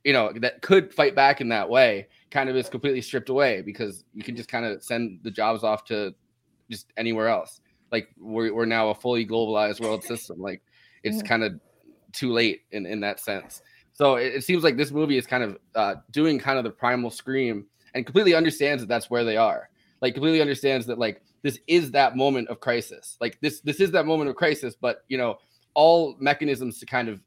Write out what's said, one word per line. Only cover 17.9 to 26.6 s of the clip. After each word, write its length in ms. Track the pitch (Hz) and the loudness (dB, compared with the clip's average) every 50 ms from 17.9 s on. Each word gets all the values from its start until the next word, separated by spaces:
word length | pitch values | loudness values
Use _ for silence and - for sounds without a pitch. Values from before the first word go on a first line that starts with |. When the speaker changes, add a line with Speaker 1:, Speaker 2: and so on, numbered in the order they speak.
| - | -8
Speaker 1:
and 120 | 127 117 | -8 -6
completely 280 | - 135 202 214 180 165 | 0 0 4 6 6 6
understands 480 | 160 165 156 156 - 143 143 147 123 | 6 4 2 0 0 0 0 0 -2
that 60 | 117 | -2
that's 220 | 98 120 113 - - | -2 -2 -2 -2 -2
where 160 | 120 120 117 | -2 0 0
they 100 | 113 107 | 2 2
are. 340 | 110 113 104 73 - - - _ _ _ _ _ - | 4 4 2 2 -2 -6 -14 _ _ _ _ _ -2
Like, 120 | 131 127 120 | -2 -2 -2
completely 280 | 135 143 160 160 160 | 0 0 2 4 4
understands 440 | 147 143 135 127 143 139 135 127 113 | 2 2 0 0 0 0 0 0 -2
that, 100 | 123 117 | -4 -4
like, 240 | 117 117 107 95 - _ _ _ _ | -2 -2 -4 -4 -8 _ _ _ _
this 180 | - 143 120 - - | -6 -6 -6 -4 -2
is 240 | - 170 175 160 127 | 2 2 2 2 2
that 240 | 127 143 135 117 120 | 2 4 4 4 2
moment 320 | 131 135 139 135 123 113 | 2 2 2 2 0 -4
of 140 | - 110 - | -6 -8 -6
crisis. 560 | - 127 120 117 - - 92 78 - - - - | -2 -2 -2 -2 -2 -6 -14 -18 -18 -18 -10 -6
Like, 180 | 117 113 - - | -6 -6 -6 -4
this, 180 | 147 151 - - | -6 -6 -4 -4
this 220 | - 147 147 - | -6 -6 0 2
is 100 | 196 180 | 2 2
that 140 | 170 175 151 | 2 0 2
moment 240 | 156 160 156 147 139 | 2 0 0 0 -2
of 80 | 123 | -2
crisis, 360 | - 175 156 147 - 135 120 - - | 0 0 0 0 0 -4 -10 -8 -4
but, 240 | 123 120 110 - _ - | -4 -4 -4 -4 _ -6
you 80 | 131 | -4
know, 200 | 127 123 117 104 - _ _ _ _ _ _ - | -2 -2 -2 -4 -6 _ _ _ _ _ _ 2
all 420 | 147 156 165 170 170 165 135 - 131 | 6 8 8 8 6 4 0 -4 -2
mechanisms 600 | 135 143 147 - 156 143 135 120 | 0 0 0 2 0 -2 -2 -2